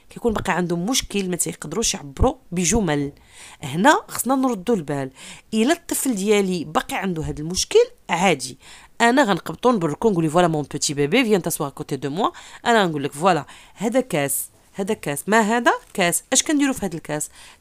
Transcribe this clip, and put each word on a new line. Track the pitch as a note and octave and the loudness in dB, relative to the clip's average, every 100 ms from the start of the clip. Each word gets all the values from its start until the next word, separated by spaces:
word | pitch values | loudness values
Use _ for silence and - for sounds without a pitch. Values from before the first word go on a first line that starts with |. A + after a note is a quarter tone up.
| - | -20
كيكون | - A#3 | -4 -2
باقي | G#3 - | 0 0
عندهم | E3+ E3+ E3+ F#3+ | 0 0 -2 0
مشكل، | C4 - G3+ F#3 | -2 -2 -4 -2
ما | F3 | -2
تيقدروش | E3 - D3 G#3 A3 | -4 -6 -8 -4 -2
يعبروا | - C#3+ D3+ A#3+ D#4 - | -4 -10 0 0 0 -6
بجمل. | F3 D#3+ A3+ E3+ D3 C#3+ - - - - - | -2 0 0 0 0 -2 -8 -20 -20 -20 -14
هنا | C#3 D#3 C4 G4 - | -8 2 4 2 0
خصنا | - A#3+ | -6 -2
نردوا | C4+ C4 G#3 F3 | 0 0 -2 -2
البال. | G#3+ D3 C#3+ C3+ - - - _ | -2 -2 -6 -6 -10 -20 -20 _
الا | A3 B3 | 0 0
الطفل | E4+ - - C4+ | -2 -8 -4 -4
ديالي | G3+ G3+ G#3 F#3+ F3+ | -2 0 2 0 -4
باقي | D3+ - - A#3 | -4 -4 -4 -6
عنده | F#3 E3 | -4 -4
هذا | C#3+ D3 | -6 -8
المشكل، | D#3+ F#3 - A4 A#4+ - - | -6 -6 2 2 2 -2 -6
عادي، | E3+ G3 D#3 - - - - - - | 0 2 0 -4 -14 -20 -20 -18 0
انا | A#3 C4+ | 4 4
غنقبطو | G3+ F3 - - A#3+ | 4 0 -4 0 2
نبركو، | A3+ D#3+ D3+ A3+ | 2 0 0 0
نقول | E3+ | 2
لي: | D#3+ | 2
"فوالا | E3+ E3+ | 4 4
مون | D#3 | 2
بوتي | C#3 D3 - | -4 -4 -4
بيبي، | C#3+ C#3+ A#3 | 0 2 2
فيان | A3 G3 | 4 2
تاسوا | E3 - C#3+ | 0 -4 -6
كوتي | - - C#3 | -8 -8 -6
دو | C#3 | -4
موا". | D#3+ E4+ - - - - | -2 -2 -4 -16 -4 2
انا | A3+ | 4
غنقول | F3+ D3+ | 4 0
لك: | C3+ | -4
"فوالا، | C#3 F#3 D#3 - - - | 0 2 2 -2 -14 -20
هذا | - A3 C4 | -6 0 0
كاس، | B3+ D#3 C#3 - - _ _ | 0 -2 -2 -4 -8 _ _
هذا | - G3 | -6 -4
كاس، | G#3+ D3+ C#3+ - | -4 -4 -6 2
ما | A3 | 2
هذا؟ | G#3 A#3+ C4+ B4 - | 4 2 2 0 -4
كاس. | - F#3 - - | 0 0 0 0
اش | C4 | 0
كنديروا | - D4 C#4 | 2 2 2
في | B3+ F#3+ | 0 -6
هذا | D#3+ | -6
الكاس؟ | - D3+ - - - - | -6 -6 -8 -14 -20 -14